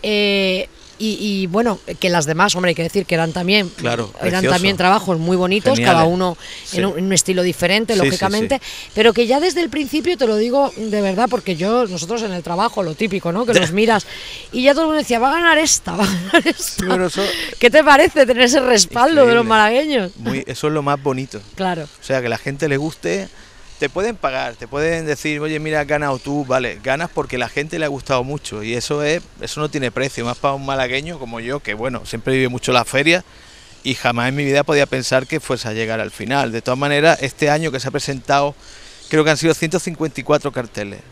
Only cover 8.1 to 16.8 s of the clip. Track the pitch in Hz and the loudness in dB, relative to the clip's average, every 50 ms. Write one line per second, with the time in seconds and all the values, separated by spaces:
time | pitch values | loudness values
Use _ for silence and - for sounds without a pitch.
8.1 | - - 190 190 202 214 220 220 277 262 - - - - - - - - 220 233 | 2 0 -2 -2 0 0 0 0 -2 -4 -4 -10 -14 -14 -14 -8 -2 2 4 4
9.1 | 208 226 240 214 254 285 311 370 302 330 339 269 214 294 302 254 - 311 254 339 | 4 4 2 2 2 2 2 0 0 0 -2 -2 -2 -4 -4 -2 -2 -2 0 0
10.1 | 359 - 269 226 214 214 214 240 247 277 277 269 - - 220 220 202 208 202 196 | 0 2 2 2 2 2 0 2 2 2 2 0 -2 -6 -6 -4 -2 0 0 0
11.1 | 190 185 233 240 214 240 - 202 180 151 170 202 226 247 254 202 180 170 156 165 | 0 0 0 0 0 -2 -2 -2 -4 -2 0 0 0 0 0 0 -4 -8 -6 -6
12.1 | 226 240 220 214 185 175 160 165 170 175 208 233 - 226 190 165 156 - - 220 | -4 -4 -4 -4 -6 -6 -6 -4 -2 -2 -2 -2 0 -2 -4 -4 -2 -4 -4 -2
13.1 | 180 190 - 170 170 196 247 226 233 180 185 160 165 202 220 220 226 202 - - | -2 -4 -4 -2 -2 -2 -2 2 2 2 2 2 2 2 4 4 4 2 0 -4
14.1 | - - - - - - - - - 240 254 269 285 285 330 311 311 311 285 - | -14 -14 -14 -14 -14 -16 -16 -8 -4 2 4 4 4 4 2 2 0 0 0 0
15.1 | 247 233 233 269 285 339 349 339 320 302 320 302 - - - - 170 185 214 190 | 0 2 2 2 2 2 4 4 4 4 4 2 0 -2 -2 -6 -2 0 0 0
16.1 | 196 175 175 196 - 339 - 320 - - - - - - | 0 -2 -4 2 2 2 4 4 -2 -2 -6 -8 -6 -6